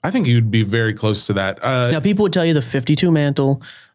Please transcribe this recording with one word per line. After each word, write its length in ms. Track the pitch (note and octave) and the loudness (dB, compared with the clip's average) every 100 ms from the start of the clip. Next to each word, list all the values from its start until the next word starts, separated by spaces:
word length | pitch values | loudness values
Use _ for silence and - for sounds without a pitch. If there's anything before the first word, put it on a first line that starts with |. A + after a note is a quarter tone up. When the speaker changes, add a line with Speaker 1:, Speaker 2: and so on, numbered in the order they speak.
Speaker 1:
I 60 | D#3+ | -2
think 160 | A#3+ D3 | -2 2
you'd 240 | A#2+ A2+ | 2 2
be 140 | A2+ | 0
very 280 | G#2 A#2 A2 G#2+ | 0 0 -2 -2
close 320 | A2 G2+ - | -2 -2 -2
to 60 | |
that. 300 | G2+ F#2+ G2 | -2 -2 -4
Uh, 280 | B2 B2+ B2 | -4 0 0
Speaker 2:
Now, 80 | D#3 | 0
people 240 | F#3+ G3+ | 0 2
would 100 | G3+ | 2
tell 100 | F3+ E3 | 2 2
you 80 | D3+ | 0
the 80 | |
fifty-two 480 | A#2+ C#3+ A#2+ D3+ F3+ | 0 -4 0 0 2
mantle, 500 | D#3+ C#3+ C#3+ C3+ C#3 - - - | 2 2 0 0 -2 -6 -20 -20